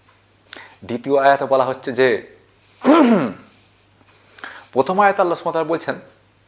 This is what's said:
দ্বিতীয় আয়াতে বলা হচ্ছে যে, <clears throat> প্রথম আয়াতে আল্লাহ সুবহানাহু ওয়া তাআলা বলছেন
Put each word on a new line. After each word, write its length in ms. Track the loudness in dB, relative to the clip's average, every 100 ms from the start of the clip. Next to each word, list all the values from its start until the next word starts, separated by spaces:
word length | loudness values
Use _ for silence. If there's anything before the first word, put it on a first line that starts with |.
| _ _ _ _ _ -20 -20 -18 -10
দ্বিতীয় 320 | -8 -2 2
আয়াতে 280 | 4 2 2
বলা 200 | 0 0
হচ্ছে 260 | -4 -6
যে, 460 | 0 0 0 -6 -20 _ _ _ _
<clears throat> 40 | 2 4 4 2 -2 -8 -20 _ _ _ _ _ _ _ _ -20 -20 -20 -6
প্রথম 280 | -2 0 2
আয়াতে 220 | 2 2
আল্লাহ 160 | -2 -2
সুবহানাহু 40 |
ওয়া 100 | -6
তাআলা 120 | -4
বলছেন 320 | -4 -6 -6 -10 -12 _ _ _